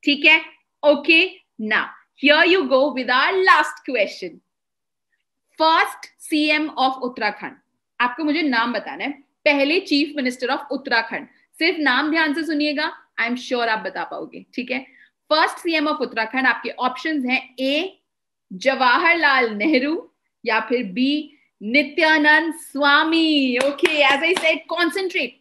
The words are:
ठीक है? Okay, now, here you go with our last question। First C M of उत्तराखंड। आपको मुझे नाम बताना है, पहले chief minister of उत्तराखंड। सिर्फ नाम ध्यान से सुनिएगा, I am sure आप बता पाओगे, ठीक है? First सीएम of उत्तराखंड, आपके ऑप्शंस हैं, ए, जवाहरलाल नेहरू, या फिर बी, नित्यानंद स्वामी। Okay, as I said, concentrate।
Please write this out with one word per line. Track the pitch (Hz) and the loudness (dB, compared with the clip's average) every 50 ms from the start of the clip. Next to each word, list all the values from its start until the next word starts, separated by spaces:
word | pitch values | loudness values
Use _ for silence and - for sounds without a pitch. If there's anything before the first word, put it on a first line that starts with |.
| - | 2
ठीक | - 285 277 285 | 0 0 2 4
है? | 311 311 330 320 - - _ _ _ _ _ - | 4 4 4 2 -4 -20 _ _ _ _ _ 2
Okay, | 294 294 285 - - 330 320 359 370 359 - _ _ _ _ 220 | 2 2 2 4 2 4 4 4 2 -4 -12 _ _ _ _ -6
now, | 214 220 190 143 - - - _ _ _ _ - | -2 -2 -2 -2 -4 -10 -20 _ _ _ _ 2
here | 277 294 311 339 359 349 | 4 4 6 6 4 4
you | 392 285 254 269 | 2 2 2 2
go | 262 269 294 247 | 2 2 2 -2
with | 254 254 220 | -4 -4 -2
our | 247 254 285 339 392 | 0 0 0 0 0
last | 381 381 381 349 311 320 - - - _ - 262 | 2 4 4 4 4 4 0 -4 -12 _ -6 -2
question। | 233 196 - - - - 175 160 185 _ _ _ _ _ _ _ _ _ _ _ _ _ _ _ _ _ _ _ _ _ _ _ _ 311 | -2 -2 -2 -4 -12 -14 -14 -14 -16 _ _ _ _ _ _ _ _ _ _ _ _ _ _ _ _ _ _ _ _ _ _ _ _ 2
First | 320 320 339 403 403 - - - - _ _ - - 320 | 2 4 2 0 0 -4 -14 -18 -20 _ _ -10 -4 -2
C | 302 302 302 302 302 | 0 0 2 0 0
M | 311 | -2
of | 302 - - 262 262 262 | -4 -2 0 0 0 0
उत्तराखंड। | 254 254 254 247 - 226 208 196 - - 139 - _ _ _ _ _ _ _ _ _ | -2 -8 -8 -6 -4 -4 -4 -4 -4 -12 -14 -14 _ _ _ _ _ _ _ _ _
आपको | 143 160 - - 320 | -4 -4 -2 -4 -2
मुझे | 302 285 330 349 | -2 0 0 0
नाम | 294 254 226 226 247 240 | 0 0 0 0 0 -2
बताना | 208 190 156 139 156 196 | -6 -6 -8 -12 -10 -8
है, | 262 285 - _ _ _ _ _ | -10 -10 -12 _ _ _ _ _
पहले | 302 285 277 277 277 311 370 | 0 2 2 2 2 0 -2
chief | 370 - 302 285 294 311 294 294 262 | 0 0 0 0 0 -2 -4 -4 -4
minister | 254 240 247 254 240 | -4 -4 -4 -4 -4
of | 269 311 - - | -4 -4 -4 -8
उत्तराखंड। | - 277 - - 247 233 - - 220 165 143 - _ _ _ _ _ - | -8 -8 -4 -2 -2 -2 -2 -2 -8 -10 -10 -12 _ _ _ _ _ -2
सिर्फ | 320 330 359 339 | 0 0 0 0
नाम | 302 277 247 254 285 311 | 0 0 0 0 0 0
ध्यान | 294 330 320 311 285 | 0 0 0 0 -2
से | 330 320 | -4 -4
सुनिएगा, | 302 320 294 294 302 294 277 302 330 - - _ _ _ - | -4 -2 -2 -2 -2 -2 -2 -4 -6 -6 -10 _ _ _ -6
I | 226 233 | -4 -4
am | 247 | -4
sure | 247 - - 262 240 233 226 | -6 -6 -4 -4 -2 0 0
आप | 220 214 | -2 -2
बता | 190 190 - 180 170 | -4 -8 -8 -8 -10
पाओगे, | - - 156 165 - - - 190 _ - | -8 -8 -12 -12 -12 -14 -18 -20 _ -10
ठीक | - 247 247 | -10 -8 -6
है? | 247 262 269 _ _ _ - _ _ _ _ _ 302 | -8 -8 -8 _ _ _ -20 _ _ _ _ _ 2
First | 311 339 392 - - | 2 2 0 0 -6
सीएम | - 349 330 311 294 302 | -4 -2 -2 0 0 0
of | 294 294 | -2 -4
उत्तराखंड, | 254 247 - 226 220 220 - 262 262 | -4 -6 -4 -4 -4 -2 -2 0 2
आपके | 254 233 233 - 220 | 2 2 0 -4 -10
ऑप्शंस | - - 240 254 247 - - 320 320 294 254 | -8 -4 -4 -4 -4 -4 -6 -4 -4 -2 -2
हैं, | 247 254 247 - - _ - | -2 -2 -2 -4 -6 _ -6
ए, | 262 269 277 302 349 381 - _ _ _ _ _ _ _ _ _ _ _ - | -4 -2 -2 -2 -2 -4 -10 _ _ _ _ _ _ _ _ _ _ _ -16
जवाहरलाल | 185 185 254 269 240 254 247 240 277 359 330 339 339 311 285 269 262 247 226 | -2 0 0 0 4 4 4 4 4 4 2 2 4 4 2 4 4 2 0
नेहरू, | 214 202 208 320 311 254 254 294 311 370 508 - _ _ _ _ _ _ _ | -2 -2 0 2 2 2 2 0 -4 -4 -6 -12 _ _ _ _ _ _ _
या | 220 220 220 | -2 -2 -2
फिर | 220 - 247 247 247 | 0 0 -2 -2 -2
बी, | 190 180 240 254 269 285 302 294 - _ _ _ _ _ _ 196 | -4 -2 -2 0 0 0 -2 -4 -8 _ _ _ _ _ _ -10
नित्यानंद | 208 233 285 302 294 - - 330 311 311 311 294 302 302 311 339 330 302 | -2 0 0 0 0 0 0 2 4 4 4 4 6 4 4 4 0 -6
स्वामी। | - - - - 269 285 285 285 294 320 320 330 330 330 320 311 294 269 262 240 247 262 | -8 -14 -12 -6 0 2 4 4 4 2 2 2 2 2 2 2 2 2 2 0 0 0
Okay, | 277 285 - - 339 320 294 285 | -2 -2 0 -2 0 2 2 4
as | 269 277 277 311 | 4 2 2 2
I | 330 370 | 0 0
said, | - - 320 330 320 320 _ 330 | 0 0 0 -2 -2 -4 _ -4
concentrate। | 339 349 330 - 392 381 370 - 370 294 240 - _ | -2 -2 -2 0 -2 -4 -4 -4 -4 -6 -6 -8 _